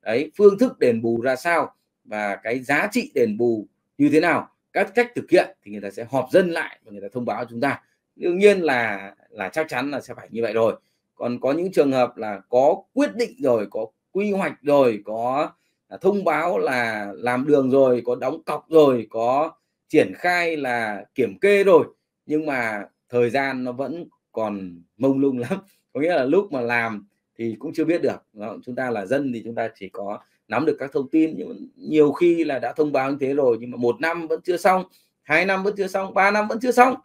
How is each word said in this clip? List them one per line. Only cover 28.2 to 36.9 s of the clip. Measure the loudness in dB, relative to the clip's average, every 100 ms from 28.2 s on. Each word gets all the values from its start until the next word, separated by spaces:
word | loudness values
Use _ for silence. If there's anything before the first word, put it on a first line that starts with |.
| _
Đó, | -14 -12 -12 -12
chúng | -8
ta | -4
là | -6 -2
dân | -2 -2
thì | -6 -8
chúng | -6
ta | -6 _
chỉ | -16
có | -10 -10 -10 _ _ _
nắm | -2 0
được | -2
các | -4
thông | -4 0
tin, | 2 2 -2
nhưng | -10
mà | -12 -16 _
nhiều | -2 4 4
khi | 4 2 2
là | -2 -4
đã | -6
thông | -2 0
báo | 0 -2
như | -2
thế | -2
rồi, | 2 2 0
nhưng | -4
mà | -2
một | -2 0
năm | -2 -4 -4
vẫn | -6
chưa | -4 0
xong, | 2 2 0 _ _ _
hai | _ 2 2
năm | 0
vẫn | -2 -2
chưa | -4
xong, | -2 -2
ba | 2 4
năm | 2 0
vẫn | -2
chưa | 0
xong. | 4 4